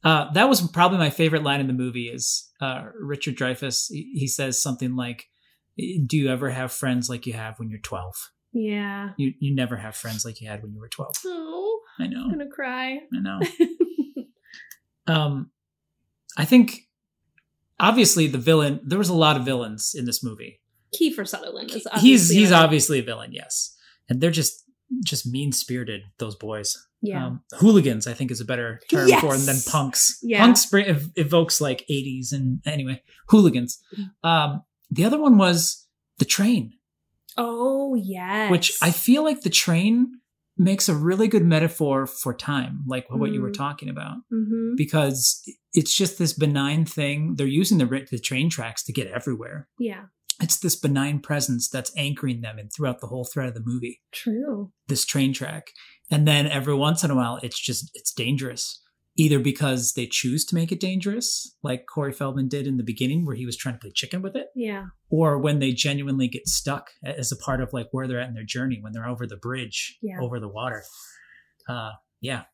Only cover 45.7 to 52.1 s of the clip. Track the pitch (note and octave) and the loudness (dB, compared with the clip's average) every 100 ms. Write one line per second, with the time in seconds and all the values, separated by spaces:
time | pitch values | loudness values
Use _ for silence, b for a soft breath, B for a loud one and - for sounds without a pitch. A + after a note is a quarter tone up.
45.7 | - D3+ - F#3 - E3 - D#3 C#3+ C#3 | 0 2 0 0 0 -2 2 0 2 0
46.7 | D3+ D#3+ - C#3+ D3 D#3 E3+ C#3 C#3+ F#3+ | 0 0 0 -2 -2 -2 -2 0 2 4
47.7 | F#3 B2 C3+ C3+ A#2+ - C3 D#3+ D3 A2+ | 4 4 0 -4 -6 -4 0 0 -2 -8
48.7 | A2 - B2+ A#2+ B2 C#3+ A#2 - - - | -8 -6 -6 -6 -6 -6 -6 -8 -14 -16
49.7 | _ A#3 F#3+ G3 _ _ - E3+ - F3+ | _ -6 -6 -12 _ _ -6 -2 0 -2
50.7 | - F#3+ C3+ C#3 D3 - D3 C#3 A#2+ - | -2 0 0 0 -4 -4 -4 -2 -4 -4
51.7 | C3 B2+ - C#3+ | -6 -8 -6 -6